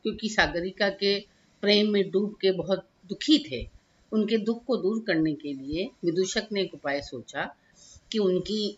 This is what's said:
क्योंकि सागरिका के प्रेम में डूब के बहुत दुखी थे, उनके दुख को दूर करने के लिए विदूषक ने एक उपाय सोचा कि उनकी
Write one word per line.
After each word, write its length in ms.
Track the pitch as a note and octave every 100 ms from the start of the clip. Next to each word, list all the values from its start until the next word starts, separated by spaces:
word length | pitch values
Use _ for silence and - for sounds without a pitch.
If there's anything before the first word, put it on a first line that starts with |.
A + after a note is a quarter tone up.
क्योंकि 260 | A3 - A3
सागरिका 600 | G#3 D#3+ E3+ F#3 - G3+
के 300 | G3 G3+ G3+ - _ _ _
प्रेम 280 | G#3 G#3 G#3
में 220 | G3+ F3+
डूब 260 | F#3+ G#3 -
के 100 | F#3+
बहुत 360 | F3+ E3+ F#3 - _ -
दुखी 360 | - - D4+ -
थे, 180 | B2 A2 - _ _ _
उनके 260 | A3 G#3+ A3+
दुख 280 | G#3 A#3
को 120 | - A3
दूर 260 | F3+ A3+ A3
करने 260 | E3 D#3
के 200 | D3 D3
लिए 360 | C3+ C3+ D#3+ A#3 _
विदूषक 420 | F3 E3 F#3+ A3 G#3
ने 100 | G3+
एक 120 | F3+
उपाय 280 | C#3+ C#3+ C#3+
सोचा 540 | - B2+ - C#3 G3 - _ _ - - _
कि 80 | A3
उनकी 580 | G3 F3+ F#3 G#3+ G#3